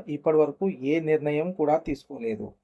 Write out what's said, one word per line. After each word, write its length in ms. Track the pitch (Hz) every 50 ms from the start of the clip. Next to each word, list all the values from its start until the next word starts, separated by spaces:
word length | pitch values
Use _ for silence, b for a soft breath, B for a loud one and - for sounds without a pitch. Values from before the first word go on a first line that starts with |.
| - -
ఇప్పటివరకు 640 | 147 147 - 165 156 156 151 143 143 - 196 196
ఏ 300 | 151 127 131 139 156 165
నిర్ణయం 520 | 156 151 156 151 143 147 147 151 160 180
కూడా 240 | 185 - 151 143 151
తీసుకోలేదు. 760 | 160 - 156 139 - - - 139 127 117 113 107 107 104 101 98 _